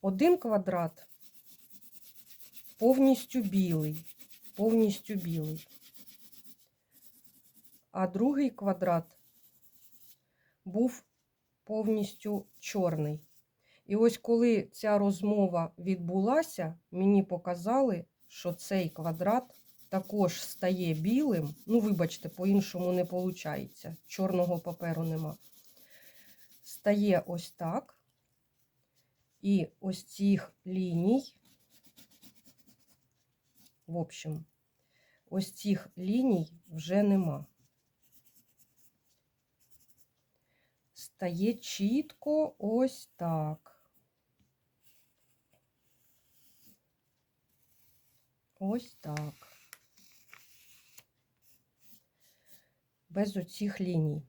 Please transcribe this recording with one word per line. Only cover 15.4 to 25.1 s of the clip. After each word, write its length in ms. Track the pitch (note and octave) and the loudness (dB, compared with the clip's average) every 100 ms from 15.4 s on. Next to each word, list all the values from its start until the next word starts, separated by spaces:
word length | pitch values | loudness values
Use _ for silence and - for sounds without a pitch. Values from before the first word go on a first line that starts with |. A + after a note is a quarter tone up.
| G3 F3 E3 - | 2 2 -4 -6
відбулася, 960 | F3+ F#3 E3+ F#3+ G3+ C#4+ D#4+ - D#3+ E3 _ | -2 -2 0 0 2 2 0 -4 -8 -8 _
мені 320 | F3 G3 G3+ | 0 4 6
показали, 800 | G3 F3+ F3+ F3+ F3+ B3+ C4+ F3+ E3+ _ _ | 4 -4 -4 -4 0 2 2 0 -6 _ _
що 260 | - F3+ | -10 -8
цей 360 | E3+ - G3 E3 | -8 -2 0 0
квадрат 640 | - E3 E3 F3+ A#3 B3 - _ _ - | -2 -4 -2 2 0 -2 -20 _ _ -6
також 540 | F#3+ F#3+ G#3 F#3 F3 | -6 -4 0 2 0
стає 520 | - - F3+ F#3 F3 | -10 -4 0 0 0
білим. 600 | D#3 E3+ B3 D4+ F#3 D3 D3+ - | 0 0 2 2 0 -2 -8 0
Ну, 140 | A#3 | 2
вибачте, 480 | G#3+ F#3 E3 - D#3+ | 2 0 0 -4 -12
по-іншому 640 | - F#3 G3+ F#3+ F3+ F3+ | -4 2 2 2 -4 0
не 120 | F3+ | 0
получається. 920 | F3 F3+ F#3 F3+ D3+ D3 C3+ - - E3 _ | 0 -2 -4 -6 -8 -8 -10 -14 -16 -16 _
Чорного 520 | - F#3+ F3+ F3+ E3+ | -4 -2 0 0 -2
паперу 460 | F3 E3+ E3+ E3 | -6 -8 -6 -4
нема. 320 | E3 | -4